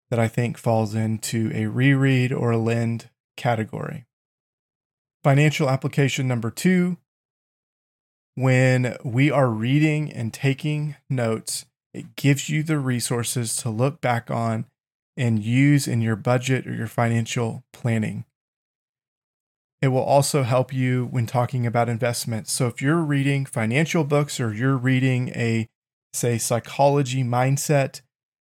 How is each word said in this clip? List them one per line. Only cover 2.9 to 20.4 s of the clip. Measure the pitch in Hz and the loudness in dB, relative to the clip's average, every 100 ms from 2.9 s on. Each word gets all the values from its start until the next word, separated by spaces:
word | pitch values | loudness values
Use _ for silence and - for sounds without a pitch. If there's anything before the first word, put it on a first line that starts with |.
| 117 - _ _ - | -4 -8 _ _ -6
category. | 127 113 107 - - - - _ _ _ _ _ _ _ _ _ _ _ | -2 -2 -2 -6 -8 -10 -16 _ _ _ _ _ _ _ _ _ _ _
Financial | 147 139 151 147 143 | 2 4 4 2 0
application | 131 143 - 139 - 131 | 0 -2 0 0 0 -2
number | 123 113 | -2 -4
two, | - 180 185 180 175 _ _ _ _ _ _ _ _ _ _ _ _ _ - | -2 2 2 2 -4 _ _ _ _ _ _ _ _ _ _ _ _ _ -2
when | 127 127 131 127 127 - | 2 4 4 2 0 -4
we | - 113 143 | -4 2 2
are | 131 131 | 4 2
reading | 107 117 143 156 151 151 | 2 2 2 2 0 -4
and | - 113 | -6 -8
taking | - 139 135 156 151 151 143 - | -2 -2 0 -2 -4 -4 -8 -6
notes, | 131 113 110 - - - _ _ | -2 -2 -2 -6 -10 -12 _ _
it | - - - | -16 -14 -2
gives | 139 139 - | 2 2 0
you | 151 | -4
the | 156 151 | -2 -2
resources | 131 123 - 123 117 - 113 - | -2 -2 -2 -4 -2 -4 -4 -4
to | 120 | -4
look | 110 131 - | -2 -2 0
back | 127 117 - | -2 -2 -2
on | 131 117 113 117 _ _ _ _ - | -4 -2 -4 -6 _ _ _ _ -2
and | 123 110 | 0 0
use | 104 123 139 143 135 | 2 4 6 4 2
in | 123 | 0
your | 113 107 | 0 0
budget | 120 123 127 131 - | 0 0 0 -2 -4
or | |
your | 120 110 | -8 -6
financial | - 117 117 113 - 117 117 - | -2 0 0 -2 -4 -4 -6 -14
planning. | - 123 113 104 107 - _ _ _ _ _ _ _ _ _ _ _ _ _ _ _ | -8 -2 -2 -2 -6 -12 _ _ _ _ _ _ _ _ _ _ _ _ _ _ _
It | 139 | 0
will | 131 | 2
also | - 139 139 151 | 2 2 2 0